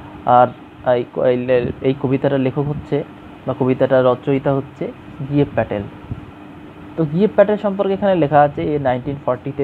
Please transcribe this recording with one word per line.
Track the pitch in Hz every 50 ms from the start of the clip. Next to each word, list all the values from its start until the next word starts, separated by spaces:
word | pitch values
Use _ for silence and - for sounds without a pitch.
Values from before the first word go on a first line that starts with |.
| - - - - - 123 123 123
আর | 123 120 127 - - - - - - 131 123 123
এই | 120 - -
ক-, | 151 147 127
এই | 127 123 123 127
লে-, | 127 123 120 - - - - 131
এই | 131 135 -
কবিতাটার | 127 135 131 - 139 139 135 131 131
লেখক | - 151 143 147
হচ্ছে | 147 - - - 151 143 - - - - - - - - -
বা | 135 127 -
কবিতাটার | 135 127 131 127 139 127 135 131 127 127
রচয়িতা | 120 113 - 147 139 135 143 147 139 135
হচ্ছে | 131 - - - 170 - - - - - - - 139 135
জিএফ | 143 143 143 - - 123
প্যাটেল। | 110 - 107 104 101 - - - - - - - - - - - - - - - - - - - - - -
তো | - 160 143
জিএফ | 151 175 208 208 - 214
প্যাটেল | 202 202 208 202 214
সম্পর্কে | 202 190 196 196 190 196 190
এখানে | 202 196 190 175 147
লেখা | 139 151 143 147 143
আছে, | 143 165 170 165 147
এ | 147 139 127
নাইনটিন | 123 127 127 151 139 143 -
ফর্টিতে | - 127 120 - 139 135 143